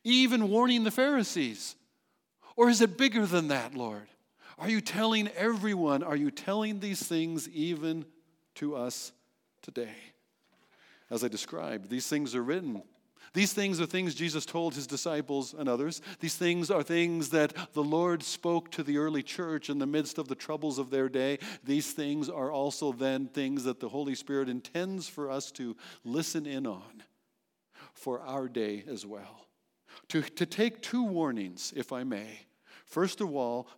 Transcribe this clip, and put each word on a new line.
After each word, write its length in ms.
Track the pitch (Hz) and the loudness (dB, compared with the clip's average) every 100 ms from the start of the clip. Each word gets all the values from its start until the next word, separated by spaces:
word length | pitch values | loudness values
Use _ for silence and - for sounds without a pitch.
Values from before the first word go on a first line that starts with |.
even 440 | 226 254 262 240 202 | 4 6 6 6 4
warning 360 | 220 247 240 | 6 6 6
the 80 | 220 | 4
Pharisees? 840 | - 277 269 196 170 127 104 - - _ _ _ _ _ _ - | 4 4 4 2 0 -2 -4 -10 -14 _ _ _ _ _ _ -4
Or 140 | - 240 | 6 8
is 120 | 220 | 8
it 160 | 220 170 | 6 6
bigger 300 | 269 220 202 | 4 4 4
than 220 | 175 156 | 4 4
that, 260 | 135 117 | 0 -2
Lord? 320 | 135 117 104 104 _ _ _ - - | -4 -4 -6 -10 _ _ _ -20 -6
Are 120 | 196 | 0
you 100 | 220 | 0
telling 460 | - 185 220 220 208 | 0 2 4 4 2
everyone, 760 | 175 220 220 208 190 156 139 | 0 0 2 0 2 4 2
are 100 | - | 2
you 160 | 147 147 | 0 0
telling 480 | - - 208 214 202 | -2 -2 0 0 -2
these 240 | 202 185 | -4 -4
things 460 | - 165 165 165 156 | -2 0 0 -2 -4
even 580 | 160 165 160 160 160 147 _ _ _ _ | -2 -2 0 -2 -4 -6 _ _ _ _
to 220 | - 147 139 | -6 -4 -2
us 340 | 123 - - - _ _ _ _ | -4 -6 -10 -16 _ _ _ _
today? 360 | - 123 113 113 - _ _ _ _ _ _ _ - - - | -10 -6 -6 -10 -20 _ _ _ _ _ _ _ -20 -20 -6
As 140 | 117 | -2
I 40 | 120 | 0
described, 600 | 107 - 165 160 110 95 | -2 -6 -6 -6 -6 -6
these 180 | 123 - | -6 0
things 280 | 151 135 | 0 0
are 80 | 123 | -2
written. 400 | 120 180 156 104 - _ _ _ - | -2 -2 -4 -8 -10 _ _ _ -6
These 200 | 185 196 | 0 2
things 280 | 214 196 170 | 2 0 2
are 60 | 165 | 0
things 280 | 185 180 | 0 0
Jesus 320 | 143 165 151 - | -2 -2 -2 -4
told 280 | 170 170 | -2 -2
his 120 | 147 123 | -4 -6
disciples 680 | 139 170 151 139 139 123 | -4 -2 -2 0 -2 -4
and 140 | 156 131 | -4 0
others. 320 | 120 151 - - 185 | 0 0 -4 -12 -6
These 160 | 165 - | -4 0
things 340 | 175 175 160 | 2 2 2
are 120 | 180 | 2
things 460 | 143 170 170 170 139 | 2 2 2 0 2
that 240 | 160 147 - - | 4 4 0 -4
the 100 | 151 | -2
Lord 380 | 147 160 175 170 | 2 2 2 0
spoke 480 | - - 175 170 170 | -2 -2 0 0 0
to 100 | - | -4
the 140 | 143 147 | 0 2
early 260 | 156 151 | 2 0
church 460 | 131 - 165 156 - | -2 -6 -4 -4 -2
in 100 | 143 | -2
the 80 | 135 | 2
midst 300 | 151 151 - | 0 0 -4
of 100 | 135 | -6
the 80 | |
troubles 440 | 131 - 151 156 131 | -6 -4 -4 -2 -2
of 120 | 127 | 0
their 180 | 135 131 | 2 2
day. 300 | 131 135 139 214 202 | 2 0 0 -6 -8
These 300 | 131 143 143 | 0 0 0
things 380 | - 143 151 139 | -2 -2 0 -2
are 200 | 165 135 | -2 -2
also 420 | 143 143 - 147 | 0 0 0 -2
then 360 | 123 135 135 135 | 0 0 0 -2
things 360 | 147 135 139 | -2 -2 0
that 140 | 127 123 | 0 -2
the 120 | 113 | -4
Holy 240 | 135 139 | -4 -4
Spirit 340 | 127 - 139 131 | -4 -2 -2 0
intends 580 | 123 - 170 185 190 156 | -4 -4 -4 -4 -4 -8
for 240 | - 143 | -8 -6
us 220 | 135 - | -4 -6
to 240 | - 120 113 - - | -8 -10 -10 -16 -14
listen 440 | 117 147 160 165 147 | -4 -2 -2 -4 -4
in 200 | 139 127 | -4 -4
on 380 | 92 - - - _ _ _ _ _ _ - - | -6 -10 -20 -20 _ _ _ _ _ _ -20 -20
for 280 | - 135 120 | -10 -6 -6
our 260 | 131 135 131 | -6 -6 -4
day 360 | 120 107 104 123 | -2 -2 -4 -8
as 160 | 110 | -12
well. 420 | 101 104 95 - - _ _ _ _ - - | -10 -14 -16 -20 -20 _ _ _ _ -20 -4
To, 140 | 160 | -2
to 240 | 147 - 165 | -2 -2 -2
take 340 | 196 233 233 | 2 0 0
two 240 | - 247 | -4 -2
warnings, 680 | 226 175 151 113 95 90 - 143 | 0 0 0 0 -4 -8 -8 -6
if 160 | - | -6
I 120 | 127 | -6
may. 420 | 127 101 110 107 - _ _ - | -4 -4 -8 -16 -20 _ _ -20
First 360 | - 160 185 - | -6 -2 0 0
of 140 | 190 | -4
all, 340 | 143 120 120 123 | -2 -2 -4 -8